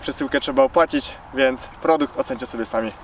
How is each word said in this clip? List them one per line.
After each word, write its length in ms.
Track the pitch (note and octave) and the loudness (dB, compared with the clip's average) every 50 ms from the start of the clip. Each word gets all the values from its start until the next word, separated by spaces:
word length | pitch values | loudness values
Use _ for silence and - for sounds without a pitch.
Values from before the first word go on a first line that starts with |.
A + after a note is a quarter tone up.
przesyłkę 380 | - - C#3+ - D3 C3+ - C#3+ | -8 -8 -6 -6 -6 -2 -2 -2
trzeba 240 | - - C#4 B2+ C3+ | -2 0 4 4 4
opłacić, 500 | C3 - F3 E3 D#3 - - - - - - - - - | 4 6 4 4 4 2 -4 -4 -4 -12 -14 -18 -10 -2
więc 340 | C3 C3+ C3 C3 B2+ - - | 2 2 2 2 0 -8 -16
produkt 520 | - - - - - - D4 - - - | -18 -6 0 2 2 2 2 -2 -2 -4
ocencie 280 | C#4 - C3 A2+ B2 - | -4 -4 -4 -8 -8 -10
sobie 180 | - A#2 A2+ | -6 -6 -6
sami. 260 | G#2 - A2+ A2+ A2 - - | -4 -2 -4 -4 -4 -6 -10